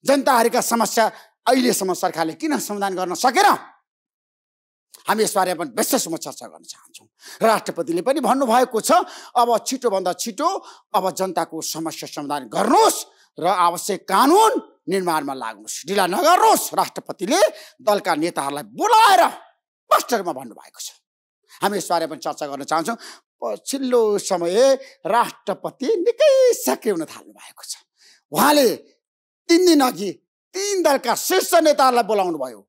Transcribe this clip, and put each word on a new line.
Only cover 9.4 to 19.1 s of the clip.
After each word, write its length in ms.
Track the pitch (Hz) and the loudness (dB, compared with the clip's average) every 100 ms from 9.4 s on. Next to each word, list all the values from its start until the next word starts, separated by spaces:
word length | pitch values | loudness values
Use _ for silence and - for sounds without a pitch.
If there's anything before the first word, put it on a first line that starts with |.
| 240 220 - | 2 0 -2
छिटोभन्दा 460 | 262 240 190 180 | -6 -4 -2 -4
छिटो 340 | 175 233 196 320 392 - - _ | -6 -10 -6 -6 -6 -12 -20 _
अब 160 | 208 185 | -2 -2
जनताको 480 | 170 190 175 165 160 | -4 -4 -4 -6 -8
समस्या 480 | 147 156 160 - 143 | -10 -8 -10 -10 -12
समाधान 400 | - 143 147 117 | -12 -8 -8 -6
गर्नुहोस् 520 | 170 208 359 453 - - _ _ - | -4 2 4 4 0 -10 _ _ -4
र 80 | 165 | -2
आवश्यक 560 | 190 175 170 - 185 - | 2 0 0 -6 -8 0
कानुन 460 | 196 262 370 440 480 - _ - | 4 6 6 4 2 -8 _ -4
निर्माणमा 480 | 190 175 156 139 | -2 0 -2 -4
लाग्नुहोस्, 520 | 135 113 104 - - 139 | -8 -10 -12 -14 -14 -4
ढिला 160 | 202 180 | -2 0
नगर्नुहोस्। 680 | 190 294 359 440 370 - | 2 4 4 4 2 0
राष्ट्रपतिले 680 | 175 175 - - - 185 294 311 - - _ | -4 -4 -6 -14 -8 -2 2 2 0 -20 _
दलका 320 | 220 202 185 | -2 0 0
नेताहरूलाई 480 | 151 170 165 139 143 | -2 -2 -4 -6 -8
बोलाएर 600 | 123 139 403 453 453 | -10 -4 2 6 6